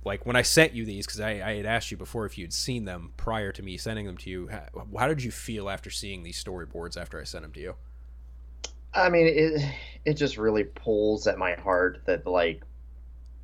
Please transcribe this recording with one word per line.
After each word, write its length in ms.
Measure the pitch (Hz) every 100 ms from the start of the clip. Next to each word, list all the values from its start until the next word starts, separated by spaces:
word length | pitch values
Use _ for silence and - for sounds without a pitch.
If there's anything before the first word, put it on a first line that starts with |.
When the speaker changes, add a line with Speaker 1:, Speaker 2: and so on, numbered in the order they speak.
Speaker 1:
like, 200 | 101 98
when 120 | 120 123
I 60 |
sent 300 | - 160 160
you 120 | 117
these, 220 | 110 101 -
'cause 140 | 107
I, 100 | 107 104
I 120 | 98 104
had 100 | 104
asked 240 | 113 -
you 60 | 92
before 300 | 117 117 101
if 120 | -
you'd 140 | 85
seen 320 | - - 123
them 280 | 101 87 80 -
prior 360 | - 110 98
to 100 | -
me 140 | 98 90
sending 300 | 117 110 101
them 100 | 90
to 120 | 92
you, 180 | 92 87
how, 180 | 101 73 82 98 104
how 100 | 135
did 140 | 156
you 80 | 123
feel 380 | - - 110 98
after 220 | 95 95
seeing 320 | - 101 92
these 200 | 85 -
storyboards 580 | - 92 80 80 85 87
after 200 | 82 82
I 40 |
sent 180 | 67 87
them 100 | 76
to 80 | 71
you? 140 | 85 - - - - - - - - - - - -
Speaker 2:
I 140 | - 180
mean, 180 | 170 165
it, 360 | 151 160 151 139 127 - -
it 100 | 151
just 220 | 151 143 113
really 280 | 110 107
pulls 640 | 101 - 120 107 107 107 104
at 120 | 92
my 160 | 92
heart 480 | 85 95 90 92 87 -
that, 200 | 85 92
like, 360 | 90 85 78 - - - - - - - -